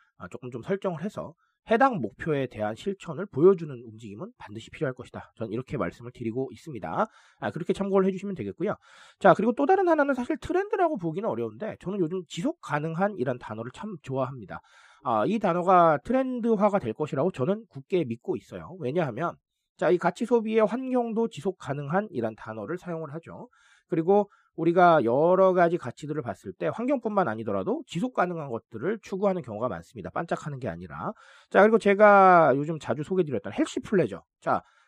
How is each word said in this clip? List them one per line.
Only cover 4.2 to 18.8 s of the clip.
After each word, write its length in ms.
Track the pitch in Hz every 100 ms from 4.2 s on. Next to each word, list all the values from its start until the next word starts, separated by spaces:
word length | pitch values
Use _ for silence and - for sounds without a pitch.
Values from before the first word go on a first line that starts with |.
| 226 -
반드시 340 | - 107 -
필요할 220 | - 143
것이다. 400 | - 110 104 - -
전 160 | 113
이렇게 260 | 110 127 135
말씀을 340 | 87 - 120
드리고 360 | - 113 117 135
있습니다. 540 | 110 - 120 87 110 214 _ _ -
아, 120 | 151
그렇게 220 | 160 170
참고를 340 | 190 196 196 190
해주시면 280 | 185 202 190
되겠고요. 400 | 101 - 190 - _ - - _
자, 140 | 208
그리고 200 | 254 220
또 120 | 247 285
다른 240 | 381 359
하나는 240 | 320 285
사실 240 | 269 240 311
트렌드라고 600 | - 349 415 427 339 285
보기는 300 | 170 160 220
어려운데 480 | 117 117 107 110 104
저는 180 | 165 202
요즘 240 | 160 185 165
지속 340 | - 226 -
가능한 540 | - 147 160 160 202 208
이란 200 | 127 120
단어를 340 | - 110 113
참 240 | - 214 185
좋아합니다. 600 | - 135 127 135 90 82 _ _ _ _
아, 220 | 135 110 107
이 140 | 220
단어가 580 | 202 170 175 180 170 143 -
트렌드화가 720 | 254 262 247 233 214 208 196
될 140 | -
것이라고 380 | - 151 135 170
저는 340 | - 131 214 233
굳게 360 | 139 - 180 135
믿고 320 | 117 - 131
있어요. 400 | - 98 80
왜냐하면, 560 | 185